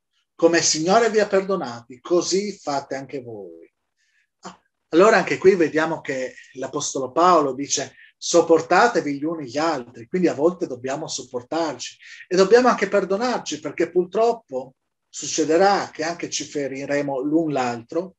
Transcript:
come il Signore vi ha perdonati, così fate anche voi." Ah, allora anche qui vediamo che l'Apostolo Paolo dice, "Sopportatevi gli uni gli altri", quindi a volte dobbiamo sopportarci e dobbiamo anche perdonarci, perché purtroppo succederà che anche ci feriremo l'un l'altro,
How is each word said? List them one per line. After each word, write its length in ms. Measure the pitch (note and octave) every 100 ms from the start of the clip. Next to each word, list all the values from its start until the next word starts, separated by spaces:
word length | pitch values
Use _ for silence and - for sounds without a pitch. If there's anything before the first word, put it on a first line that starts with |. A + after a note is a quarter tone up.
| _ _ _ -
come 220 | E3 E3+
il 60 |
Signore 460 | - D#3 E3 A3 A3+
vi 100 | G#3+
ha 80 | G3+
perdonati, 720 | G3 F#3+ F#3 B2+ A#2 - B2+
così 500 | - F3 - F#3 G#3 G3
fate 380 | D3 C#3 - C3+
anche 260 | C3 C#3+
voi." 500 | A#2+ G#2+ F2+ E2 E2 _ _ _ _ _ _ _
Ah, 200 | - - _ _ _
allora 280 | D#3 G#3+ G3+
anche 200 | F3+ C#3+
qui 180 | F#3 G3
vediamo 460 | D3 D3 D#3+ D3+
che 340 | - C3 B2+ - -
l'Apostolo 600 | C3+ C3 D3 - C#3+ B2+
Paolo 400 | D#3+ F3+ E3 C#3+
dice, 420 | C3 C#3 C#3+ B2+ - - _
"Sopportatevi 1000 | - E3+ E3 D#3+ - F3+ A#3+ E3+ D3+ C#3
gli 60 |
uni 220 | D#3 E3 B2+
gli 100 | C#3
altri", 500 | E3 C#3+ A#2+ A#2 A2+
quindi 200 | F#3 E3
a 60 |
volte 340 | B2+ E3 F3+ C#3+
dobbiamo 400 | A#2+ B2+ D3 D3+
sopportarci 880 | - A#2+ B2 - D#3+ D#3+ B2 - - - - -
e 80 | F#3
dobbiamo 320 | F#3+ A#3+ B3+
anche 220 | G3 F#3+
perdonarci, 720 | G3+ F#3 G3 B3 G3+ - D3+
perché 280 | D3 - E3
purtroppo 840 | F3 F3+ A3 A#3 A3+ - C3 C3+ _ _ _ _
succederà 840 | - D3 - D3 E3 G3 F#3 -
che 120 | -
anche 260 | D#3+ E3+ D3+
ci 140 | -
feriremo 760 | D3 D3 C3+ C3+ C#3 C#3+ C#3+ C3
l'un 320 | D3 D#3+ D#3
l'altro, 640 | C#3 B2 A#2 A#2 E3 F#3